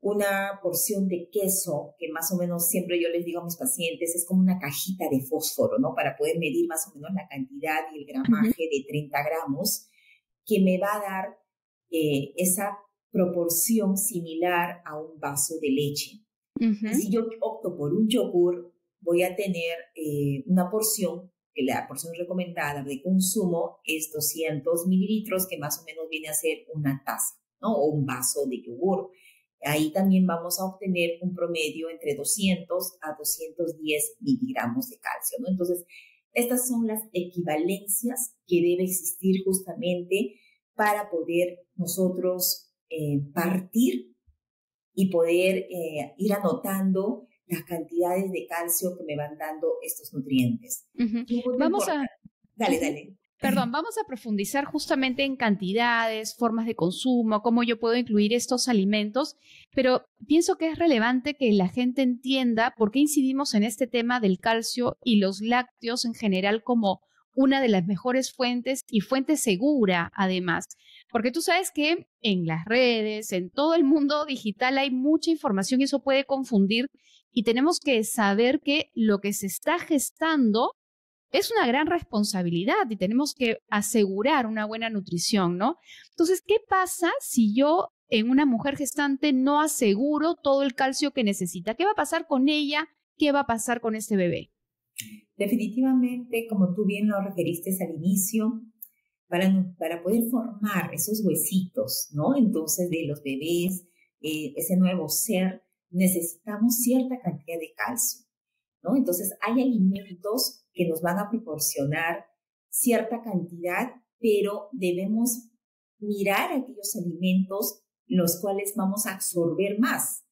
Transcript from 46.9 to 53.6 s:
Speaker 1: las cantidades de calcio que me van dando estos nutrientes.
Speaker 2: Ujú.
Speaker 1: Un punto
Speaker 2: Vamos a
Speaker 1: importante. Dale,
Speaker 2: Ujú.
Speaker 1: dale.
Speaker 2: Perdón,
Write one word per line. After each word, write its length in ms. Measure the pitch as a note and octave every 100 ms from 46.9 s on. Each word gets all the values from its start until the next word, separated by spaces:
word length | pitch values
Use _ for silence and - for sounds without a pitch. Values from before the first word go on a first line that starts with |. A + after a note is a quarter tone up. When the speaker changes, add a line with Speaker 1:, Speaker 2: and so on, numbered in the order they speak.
| F#3+ G3 B3+ - _ _
Speaker 1:
las 180 | E3
cantidades 680 | - E3+ D#3 E3+ F3 F#3 G3
de 160 | F3+ -
calcio 500 | E3+ E3+ - F#3 F3+
que 60 |
me 120 | D#3+ D3
van 200 | D3 D3+
dando 280 | D#3 D#3 E3 D#3+
estos 300 | D#3+ - -
nutrientes. 720 | C#3+ C3+ C3+ B2 A#2 - - _
Speaker 2:
Ujú. 240 | - A#3+ A3+
Speaker 1:
Un 240 | B3 A#3+
punto 160 | B3+ B3
Speaker 2:
Vamos 300 | D#4 G4 -
a 60 |
Speaker 1:
importante. 180 | D4+ C4+ _ - _ _
Dale, 220 | _ A3+ C#4
Speaker 2:
Ujú. 80 |
Speaker 1:
dale. 340 | C#4+ - - - _ _
Speaker 2:
Perdón, 300 | C#4 C4+